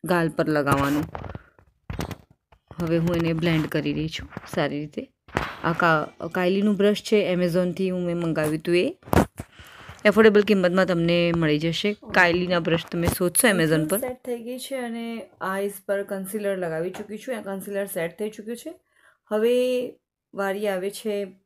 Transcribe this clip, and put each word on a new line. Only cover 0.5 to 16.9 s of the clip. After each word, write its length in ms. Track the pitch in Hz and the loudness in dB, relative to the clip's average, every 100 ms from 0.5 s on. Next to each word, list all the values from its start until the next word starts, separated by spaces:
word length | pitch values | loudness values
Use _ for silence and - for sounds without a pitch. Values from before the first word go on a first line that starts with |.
| 151 139 139 139 147 - - - - _ _ _ _ _ - - - _ _ _ _ _ | 2 2 2 2 0 -4 -10 -12 -14 _ _ _ _ _ -10 -8 -10 _ _ _ _ _
હવે 260 | - 170 165 | -8 -2 0
હું 180 | 165 175 | 2 0
એને 180 | 165 | 0
બ્લેન્ડ 340 | 165 170 160 143 | 0 2 0 0
કરી 260 | 156 147 | -2 -2
રહી 160 | 147 156 | -4 -4
છું 200 | - - - - - | -8 -12 -14 -8 -2
સારી 240 | 143 147 | -2 -4
રીતે. 320 | 151 - - _ _ - - - | -8 -10 -14 _ _ -4 -4 -4
આ 100 | 156 | -2
કા-, 540 | 165 175 156 - - 170 | 2 4 2 0 -8 -8
કાયલીનું 480 | 185 180 196 208 196 | -2 0 2 2 4
બ્રશ 280 | 202 208 | 2 2
છે, 300 | - 214 185 | 0 0 2
Amazon-થી 560 | 180 180 170 180 170 190 | 0 2 2 0 0 -2
હું 120 | 180 | -2
મેં 160 | 175 170 | -2 -2
મંગાવ્યું 400 | 170 160 151 156 | -2 0 0 -2
હતું 200 | 165 175 | 2 2
એ. 200 | 226 359 - - - - - - - - - - 214 | 2 -4 2 2 2 -2 -20 -20 -20 -20 -20 0 2
એફોર્ડેબલ 360 | 202 220 208 | 8 8 8
કિંમતમાં 440 | 202 202 180 185 185 | 4 4 4 4 2
તમને 460 | 175 170 175 170 170 | 2 4 4 2 2
મળી 220 | 160 151 | 2 2
જશે. 340 | 165 160 208 | 0 0 -2
કાયલીના 680 | 208 233 196 175 175 180 175 | -4 -2 4 4 4 0 0
બ્રશ 200 | 165 165 - | 2 0 -2
તમે 160 | 175 170 | -2 -2
શોધશો 400 | - 180 175 247 | 0 0 4 4
Amazon 420 | 185 160 156 156 | 4 4 2 2
પર. 80 | 196 | -2
સેટ 200 | 254 247 - | -4 -8 -8
થઈ 180 | 240 | -8
ગઈ 160 | 233 254 | -8 -12
છે 160 | 254 269 | -8 -8
અને 540 | 240 233 233 226 - _ | -6 -8 -8 -10 -14 _
આઈઝ 300 | 185 190 202 196 - | -6 -4 -4 -6 -4
પર 160 | 202 | -4
કન્સીલર 540 | 202 196 190 208 202 190 | -4 -6 -6 -6 -4 -4
લગાવી 320 | 175 160 | -4 -4
ચૂકી 280 | 175 | -6